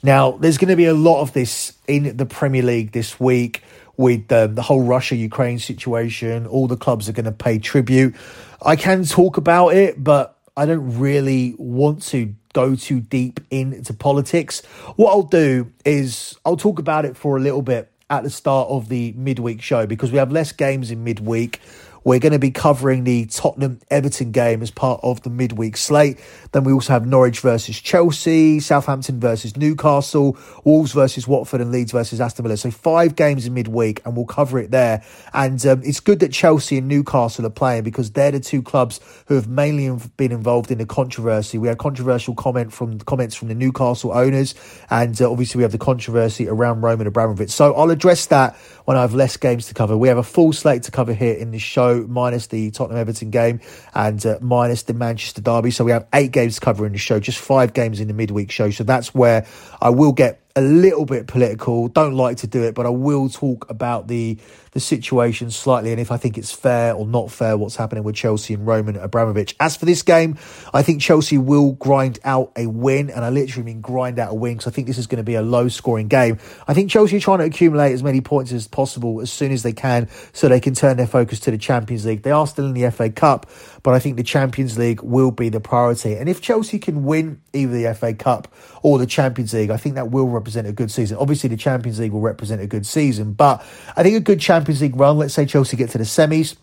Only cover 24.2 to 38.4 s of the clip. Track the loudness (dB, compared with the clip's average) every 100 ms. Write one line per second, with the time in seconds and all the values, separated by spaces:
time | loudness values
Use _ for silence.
24.2 | -4 0 0 0 -4 -4 -4 -2 -4 -4
25.2 | -6 -4 -4 -4 -6 -6 0 4 4 0
26.2 | -16 -20 -4 0 2 2 2 0 4 4
27.2 | 4 4 0 0 -2 -12 0 4 4 2
28.2 | 0 4 4 4 2 0 2 -4 -4 -2
29.2 | -2 -2 -6 -2 -2 0 2 2 2 0
30.2 | 0 0 -10 -2 4 4 4 2 2 2
31.2 | -2 -2 0 -4 -2 -2 -2 -2 -4 -4
32.2 | -6 -4 -6 -4 -6 -4 0 4 2 4
33.2 | 2 2 -4 -6 -4 -2 -2 -2 -8 -8
34.2 | -6 -2 -2 -2 -2 2 2 0 -6 -20
35.2 | -10 -2 -2 0 4 2 2 -2 2 4
36.2 | 2 4 4 4 2 -2 0 0 0 0
37.2 | 0 -2 -8 -2 -2 -2 -4 -6 -6 0
38.2 | 0 0